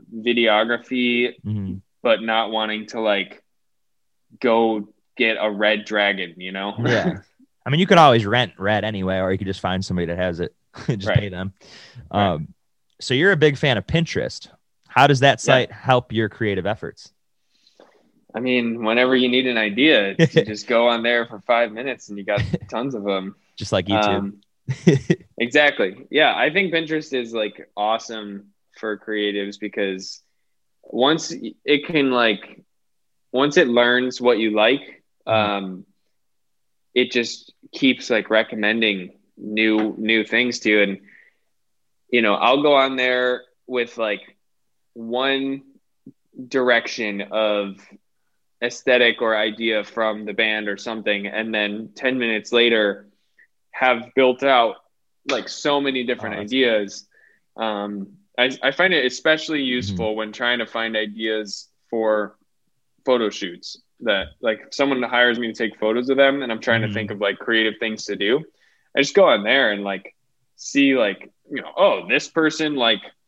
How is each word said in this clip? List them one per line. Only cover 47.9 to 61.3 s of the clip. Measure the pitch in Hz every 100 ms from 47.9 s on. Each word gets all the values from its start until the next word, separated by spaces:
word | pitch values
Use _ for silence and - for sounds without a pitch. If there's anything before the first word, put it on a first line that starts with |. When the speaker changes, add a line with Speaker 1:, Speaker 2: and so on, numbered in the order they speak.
| - _ _ _ _ _ -
Speaker 1:
aesthetic | 120 - - 123 120 113
or | 117 107
idea | 110 107 113 107
from | 98 - 110 107
the | 107
band | 104 110 107 104
or | 98
something, | 120 110 104 101 101
and | 107 110
then | 110 104 104 110
ten | - 131 131
minutes | 117 107 -
later | 120 120 113 104 98 - _ _ _ _ _ _
have | - 131 120 117
built | - 127 127
out, | 139 127 113 - _ _ _ _ -
like, | 117 -
so | - 151 143
many | 139 131
different | 120 120 113
Speaker 2:
Oh, | 101
that's | 104
Speaker 1:
ideas. | 131 123 107 98 - - _ _ _ _ -
Um, | 110 104 104 101 98 - _ -
I, | 127 131
I | 135
find | 139 185
it | 165 127
especially | - 160 156 156 151
Speaker 2:
Mm-hmm. | 131
Speaker 1:
useful | 123 101 92 110 107
when | 107
trying | 107 123 120
to | 110
find | 117 113 110
ideas | 107 110 110